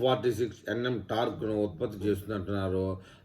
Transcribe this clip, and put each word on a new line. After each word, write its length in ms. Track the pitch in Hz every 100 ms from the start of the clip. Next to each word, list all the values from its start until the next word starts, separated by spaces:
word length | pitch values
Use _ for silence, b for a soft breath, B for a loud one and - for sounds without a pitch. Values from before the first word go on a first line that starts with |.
ఫార్టీ 300 | 127 127 123
సిక్స్ 300 | 107 117 - -
ఎన్ఎం 260 | 113 123 117 95
టార్క్ను 440 | 110 117 104 110 107
ఉత్పత్తి 360 | 104 80 120 104 104
చేస్తుందంటున్నారు. 800 | 95 104 104 90 101 95 95 95 92 B B